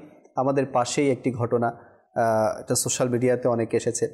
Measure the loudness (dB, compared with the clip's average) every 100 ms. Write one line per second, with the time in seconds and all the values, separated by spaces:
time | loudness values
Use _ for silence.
0 | -12 -20 -10 -4 0 0 0 0 0 0
1 | 2 2 -2 -2 -2 0 0 -4 -20 -20
2 | _ 0 2 2 2 -2 -4 -2 -2 -2
3 | 0 2 2 2 2 0 0 0 -2 -2
4 | -4